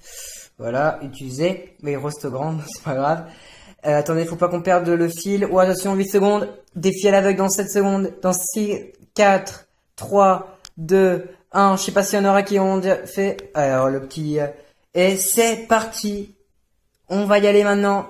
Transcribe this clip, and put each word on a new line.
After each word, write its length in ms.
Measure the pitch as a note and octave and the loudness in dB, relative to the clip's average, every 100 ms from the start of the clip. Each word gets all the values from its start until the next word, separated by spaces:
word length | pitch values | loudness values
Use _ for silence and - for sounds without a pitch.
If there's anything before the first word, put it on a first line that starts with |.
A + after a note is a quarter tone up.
| - - - - - - | -20 -20 -18 -20 -20 -12
Voilà, 420 | A#2 B2+ D3+ D3 | -6 -2 -2 -2
utiliser. 760 | C#3 C3+ C3 B2+ E3+ F#3 - _ | -10 -12 -10 -4 -4 -4 -12 _
Mais 120 | D3 | -8
il 40 | C#3 | -6
reste 300 | D3 D3 C#3+ | -6 -8 -8
grand, 280 | C3 D#3 D#3+ | -6 -6 -6
<laughs> 40 | D3 | -10
c'est 160 | - | -12
pas 120 | D#3+ C3 | -6 -2
grave. 300 | C#3+ E3 - - - - - _ D3+ | 0 -2 -6 -20 -20 -20 -20 _ 0
Euh, 120 | D3 | 0
attendez, 280 | D3+ D#3+ E3+ | 0 -2 -2
faut 100 | E3+ | -2
pas 140 | F3 | -2
qu'on 120 | F3 | 0
perde 280 | F3 F3+ E3+ | 0 2 2
le 180 | E3+ E3+ | 0 0
fil. 400 | E3 G3 G3+ G3+ | -4 -4 -2 2
Oh, 100 | F#3 | 2
attention, 360 | F#3 F#3 G3+ G3 | 2 2 -2 -2
huit 140 | G3 | 0
secondes. 400 | G3+ G3+ G#3 - - _ F3 | 2 2 2 -2 -12 _ -4
Défi 320 | F#3 F#3 G3+ | -2 2 4
à 40 | |
l'aveugle 260 | G3 G3 F#3+ | 4 4 2
dans 120 | F#3+ | 0
sept 200 | G3 G3 | 0 -2
secondes. 420 | G#3 G3 G3 F#3+ - | 0 2 0 -2 -2
Dans 120 | F#3 | -2
six, 440 | F3+ - A3 G#3 F#3+ - _ _ - | -2 -4 -4 -4 -4 -8 _ _ 2
quatre, 520 | G3+ F#3+ G3 - _ _ _ - | 4 4 0 -14 _ _ _ -18
trois, 600 | - G3+ G3 F#3 - - - - | 0 4 4 4 -4 -20 -20 -12
deux, 500 | D#3+ F#3+ F#3 E3+ - - _ | 0 4 4 2 -6 -18 _
un. 240 | G3 G3 F#3+ | 2 2 2
Je 60 | |
sais 80 | - | 0
pas 120 | G3+ | -2
s'il 160 | G3 G#3 | 0 0
y 20 | |
en 80 | G3 | 2
aura 140 | G3 | 2
qui 160 | G3 G3 | 2 0
ont 180 | F#3+ F#3+ | 2 0
déjà 200 | F#3 F3+ - | 0 -2 -4
fait. 460 | - G3 - - | -4 -4 -4 -6
Alors, 360 | D3+ C#3 C3 C3+ | -2 0 0 0
le 120 | C3+ | -2
petit, 380 | C3+ D#3+ D3+ D3+ | -8 -8 -6 -4
euh, 80 | C#3+ D3 _ _ _ | -4 -8 _ _ _
et 220 | F3 F#3 F#3+ | 0 2 0
c'est 520 | - - A3+ A3+ A3+ | 0 0 0 -2 0
parti. 680 | A3+ A3+ - G#3 G3+ G3+ _ _ _ _ _ _ _ - | 0 0 -6 -6 -6 -10 _ _ _ _ _ _ _ -4
On 180 | F#3+ G3+ | -2 2
va 140 | G#3 | 4
y 80 | G#3 | 6
aller 160 | G#3 | 4
maintenant, 420 | G#3 G3+ G3+ G3+ | 4 2 2 0